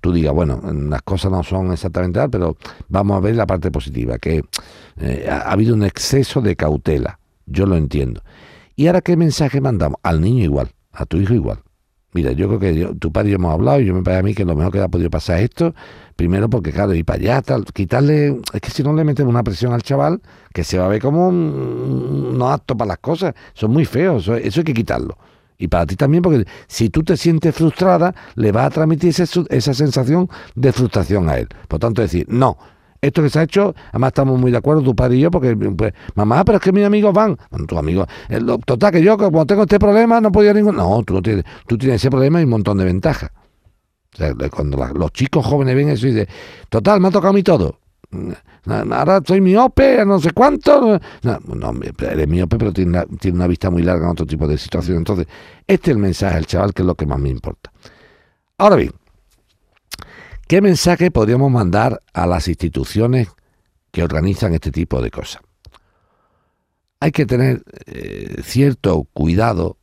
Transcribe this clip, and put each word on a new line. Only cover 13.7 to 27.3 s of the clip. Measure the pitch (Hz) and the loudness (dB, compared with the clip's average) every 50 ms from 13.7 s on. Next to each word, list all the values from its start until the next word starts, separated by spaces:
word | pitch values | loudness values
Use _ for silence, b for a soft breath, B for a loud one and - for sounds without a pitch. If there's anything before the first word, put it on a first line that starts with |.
| 143 143 | 2 2
y | 123 | 2
yo | 95 90 | 2 0
me | 92 90 | 0 0
parece | 92 92 92 | 0 0 0
a | 92 | 0
mí | 101 101 | -2 -2
que | 101 101 | -2 -2
lo | 87 82 | -2 0
mejor | 73 82 92 92 | 0 0 0 0
que | 98 | -2
ha | 98 90 | -2 0
podido | 80 87 87 85 | -2 -2 -2 -2
pasar | 80 82 - - 87 85 | -2 -4 -2 -2 0 0
es | 104 | 0
esto, | 123 _ - 170 170 160 B B B B B B B B | -2 _ -2 -2 -2 -2 B B B B B B B B
primero | - 85 87 90 98 107 113 | -4 -2 0 0 0 0 0
porque, | 104 117 85 78 | -2 -2 -4 -4
claro, | 76 - 104 104 92 | -4 -2 0 0 0
ir | 82 82 | 0 -2
para | - - 73 | -2 -4 -2
allá, | - 101 123 135 | 0 0 0 -2
tal, | - - 135 120 101 - - | 0 -2 -4 -4 -4 -6 -6
quitarle, | - 98 85 - 123 139 143 151 151 147 143 139 123 - - - | -6 -4 -2 0 0 2 2 2 2 2 0 -2 -4 -8 -8 -10
es | 107 | -8
que | - - | -8 -8
si | - - 139 | -6 -4 -2
no | 143 151 | 0 0
le | 156 160 | 0 0
metemos | 151 143 117 143 123 | 0 0 0 0 0
una | 117 120 117 | 2 0 0
presión | 117 98 - 123 123 120 | -2 -4 -2 -2 -2 -2
al | 120 | -2
chaval, | 117 - 139 139 143 151 170 - b b b b b b b | -2 -2 -2 0 0 0 -2 -4 b b b b b b b
que | - 85 | -6 -6
se | - - 92 | -2 -2 0
va | 90 | 0
a | 95 | 0
ver | 104 110 | 0 0
como | 113 135 147 165 180 185 | 0 0 0 2 2 2
un, | 180 175 165 156 143 135 131 123 120 123 127 135 131 127 123 131 143 139 135 127 127 127 | 2 0 0 -2 -4 -6 -6 -6 -6 -6 -6 -4 -4 -4 -4 -4 -4 -4 -4 -4 -2 -2
no | 123 127 | 0 0
apto | 143 156 _ - - 107 | -2 -2 _ -6 -4 -4
para | 117 104 | -4 -6
las | 90 - | -6 -8
cosas, | - 131 160 160 190 170 113 B B B B | -4 -6 -4 -2 -4 -6 -6 B B B B
son | - - 107 | -4 -2 0
muy | 117 156 156 | 2 2 0
feos, | - - 131 - 190 165 117 80 | 0 0 -2 0 0 0 -2 -2
eso, | 92 117 | -2 -4
eso | 117 - - 101 160 | -2 -2 -2 -2 -2
hay | 170 | -2
que | 165 135 | 0 -2
quitarlo". | 113 117 - 62 60 64 65 - b b b b b b b b b | -2 -2 -2 -4 -4 -4 -8 -10 b b b b b b b b b
Y | 90 78 | -6 -2
para | 90 85 85 | 0 0 0
ti | 76 95 | 0 -2
también, | - 143 135 151 175 | -2 0 2 2 2
porque | 175 190 156 123 101 B B B B B | 2 2 2 2 0 B B B B B
si | - - 117 110 | -4 -2 -2 0
tú | - 160 | 0 -2
te | 156 - 180 | 0 0 -2
sientes | - - 170 | 0 2 0